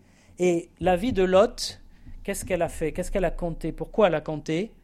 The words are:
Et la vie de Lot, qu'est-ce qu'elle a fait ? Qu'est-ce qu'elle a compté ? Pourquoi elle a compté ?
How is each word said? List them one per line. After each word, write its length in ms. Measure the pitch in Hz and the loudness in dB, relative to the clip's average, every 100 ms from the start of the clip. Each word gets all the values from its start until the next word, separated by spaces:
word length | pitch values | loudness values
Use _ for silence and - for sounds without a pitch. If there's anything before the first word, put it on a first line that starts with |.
| _ _ _ - | _ _ _ 0
Et 320 | 180 170 - - | 2 2 -2 -2
la 160 | 175 180 | 0 2
vie 160 | 247 | 0
de 100 | 196 | 2
Lot, 580 | 185 185 226 - - - - - - - | 4 6 4 0 -10 -12 -20 -20 -18 -12
qu'est-ce 220 | - 196 - | -8 -6 -2
qu'elle 160 | 175 | -2
a 60 | 160 | -2
fait ? 220 | - 156 | -2 -4
Qu'est-ce 220 | 139 180 | -4 -4
qu'elle 140 | 202 170 | -2 -2
a 40 | |
compté ? 400 | - 175 160 165 | -2 -6 -6 -6
Pourquoi 380 | 147 160 - 196 | -6 -4 4 4
elle 60 | |
a 80 | 151 | 4
compté ? 500 | 156 151 147 160 226 - | -2 -6 -4 -4 -4 -12